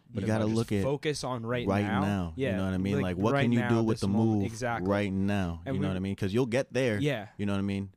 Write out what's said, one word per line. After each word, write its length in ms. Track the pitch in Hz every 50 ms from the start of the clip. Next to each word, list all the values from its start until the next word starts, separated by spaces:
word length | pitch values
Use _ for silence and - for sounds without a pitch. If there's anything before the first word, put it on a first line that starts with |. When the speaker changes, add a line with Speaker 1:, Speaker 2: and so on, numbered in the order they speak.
| - - 120
Speaker 1:
But 80 | 107
Speaker 2:
You 60 | 98 107
Speaker 1:
if 20 |
I 20 | 110 110
Speaker 2:
gotta 60 | 107
Speaker 1:
just 100 | 107 110 113
Speaker 2:
look 140 | 117 - 110
at 100 | 101 98
Speaker 1:
focus 400 | 131 147 139 - 156 143 - -
on 220 | 131 127 120 113
right 200 | 113 123 123 120
Speaker 2:
right 200 | 98 95 101 104
Speaker 1:
now. 160 | 107 110 -
Speaker 2:
now, 320 | 98 101 101 95 87 85 80
you 100 | 127 135
Speaker 1:
Yeah, 120 | 131 113 95
Speaker 2:
know 80 | 95
what 80 | 95 92
I 40 | 92
mean? 180 | 95 98 98
Speaker 1:
like, 80 | 92 -
Speaker 2:
Like, 140 | 92 90 87
what 160 | 98 113 139
Speaker 1:
right 100 | 139 139
Speaker 2:
can 80 | 117 120
you 60 | 120
Speaker 1:
now, 100 | 123 120
Speaker 2:
do 140 | 117 113 117
with 120 | 110 110 -
Speaker 1:
this 40 |
Speaker 2:
the 60 | - 98
Speaker 1:
moment. 300 | 98 110 113 113 110 104
Speaker 2:
move 60 | 98
Speaker 1:
Exactly. 440 | 98 113 110 123 120 117 110 90 95
Speaker 2:
right 220 | 101 101 104 101 95
now? 480 | 95 95 101 101 101 92 85 85 82 85
Speaker 1:
And 100 | - 95
Speaker 2:
You 60 | 95
know 60 | 98 95
Speaker 1:
we 60 | 95
Speaker 2:
what 20 | 92
I 20 |
mean? 140 | 95 98 98
'Cause 180 | - 107 95 95
you'll 120 | 117 135
get 280 | 120 107 131 143 - -
there. 260 | 123 135 123 107 104
Speaker 1:
Yeah. 300 | 139 147 135 110 98 - - -
Speaker 2:
You 80 | 104
know 80 | 101 101
what 60 | 98
I 40 | 98
mean? 260 | 101 98 98 98 95 -